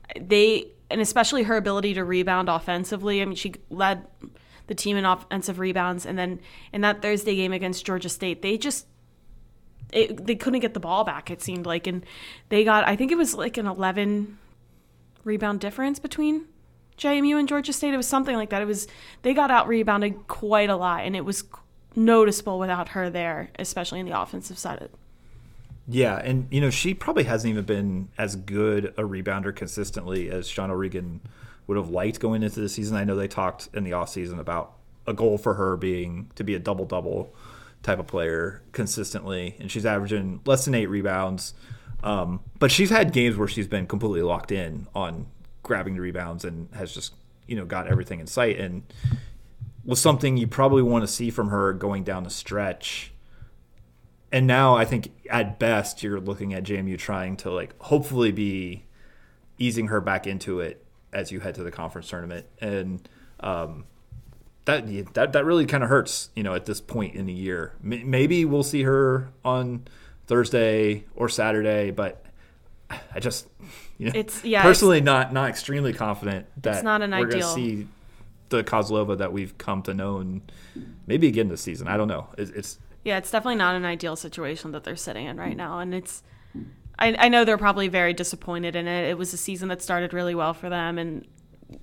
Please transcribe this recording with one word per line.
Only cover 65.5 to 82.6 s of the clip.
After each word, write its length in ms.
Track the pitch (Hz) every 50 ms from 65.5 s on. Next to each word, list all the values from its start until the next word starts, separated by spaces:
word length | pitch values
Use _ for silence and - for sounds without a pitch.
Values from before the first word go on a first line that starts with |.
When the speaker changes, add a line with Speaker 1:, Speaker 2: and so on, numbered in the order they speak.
| 175 170 147
Speaker 2:
kinda 200 | - 151 139 123
hurts, 440 | 117 135 135 - - - - - - -
you 80 | 110 104
know, 120 | 98 92
at 100 | 90 -
this 160 | - 104 -
point 340 | - - - 117 104 87 -
in 120 | 95 98
the 60 | 92 90
year. 420 | 90 95 95 90 85 80 - - - -
M-, 260 | 101 117 117 117 135
maybe 340 | 131 127 139 156 175 175 165
we'll 200 | 151 143 143 135
see 180 | 139 - 143 135
her 480 | 131 135 135 135 131 127 127 131 131 - - -
on 420 | 127 127 127 127 123 123 120 127 - - - - - - - -
Thursday 800 | - 123 120 117 117 - 120 113 110 110 110 107 104 107 104 - - -
or 140 | - 120 113
Saturday, 640 | - - 110 110 110 107 107 107 107 104 104 101 90
but 320 | - 101 92 - - - - - - - - - - - - - - - -
I 300 | - - - - - -
just, 260 | 110 120 107 - - - - - - - - - - - - -
you 80 | -
know, 60 | - 233
Speaker 1:
It's, 260 | 220 214 214 - - -
yeah, 180 | 233 220 196 190
Speaker 2:
personally 360 | 180 180 - 208 190 175 151
Speaker 1:
it's, 60 | 143
Speaker 2:
not, 280 | 143 139 127 127 127 127
not 160 | 135 135 127
extremely 440 | 113 - - - 139 143 143 127 117
confident 540 | - 113 107 101 - - 101 98 95 - - - - -
that 140 | 110 104
Speaker 1:
it's 60 | 95 226
not 200 | 220 214 208 208
an 100 | 202 196
Speaker 2:
we're 140 | 190 -
gonna 100 | - -
Speaker 1:
ideal 180 | - - 170 165
Speaker 2:
see 320 | 131 123 117 110 104 104 - - - - - - - - - - - - -
the 160 | - 117 107
Kozlova 540 | - - 107 104 104 107 107 104 101 98 92
that 140 | 98 90 90
we've 240 | 101 95 92 - -
come 240 | - - 98 95 92
to 120 | - 95
know 240 | 95 95 101 101 95
and 320 | 92 92 92 95 - - - - - - - - - - - - -
maybe 220 | - 110 156 170 147
again 180 | 110 113 113
this 140 | 98 85 80
season. 260 | - 90 85 - 90
I 100 | 85 95
don't 120 | 107 107 107
know. 200 | 90 76 - - -
It's, 140 | - 104 90
it's 280 | - 104